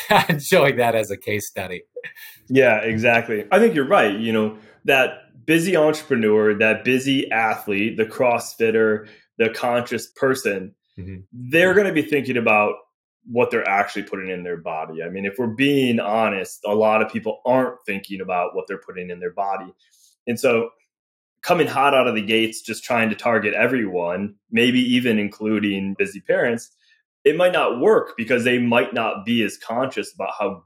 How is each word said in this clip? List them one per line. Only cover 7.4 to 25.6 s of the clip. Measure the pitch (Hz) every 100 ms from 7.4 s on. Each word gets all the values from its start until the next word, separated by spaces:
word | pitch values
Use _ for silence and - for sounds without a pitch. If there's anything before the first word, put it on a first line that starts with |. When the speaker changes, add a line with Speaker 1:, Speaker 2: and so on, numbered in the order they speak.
| 110 - - 101 110 101
Speaker 2:
the |
CrossFitter, | 110 - 123 117 - - 113 110 110 107 - - _ -
the | 113
conscious | - 123 120 117 113 -
person, | - 135 131 110 98 92 _ _ -
Speaker 1:
Mm-hmm. | 92 92 98
Speaker 2:
they're | 120 123 160 185
gonna | 190 196
be | 156
thinking | 147 143 123 120
about | 113 107 104 - _ _ _ _ -
what | 120 120
they're | 113 95
actually | 98 101 104
putting | 98 98 92
in | 90
their | 87 85
body. | 85 82 80 80
I | 85
mean, | 95 98
if | -
we're | 117
being | 110 139 143 123 117
honest, | 104 110 110 98 90 - 104
a |
lot | 107 107 107
of | 107
people | 113 107 - 123
aren't | 131 123 - -
thinking | 98 - 95
about | 92 90 87 92
what | 90
they're | 95
putting | - 92 90
in | 87
their | 90
body. | 92 98 95 92 - _ _ _ _ -
And | 113
so | 131 117 117 _ _ _ _ _ _ _
coming | - 175 131
hot | 131 139
out | 135 123
of | 110
the |
gates, | 101 113 110 -
just | - 107
trying | - 117 110
to |
target | 107 120 113 101
everyone, | 92 120 131 101 87 87 90 101 - -
maybe | 113 123 123
even | 123 123 123 107
including | 101 - 107 107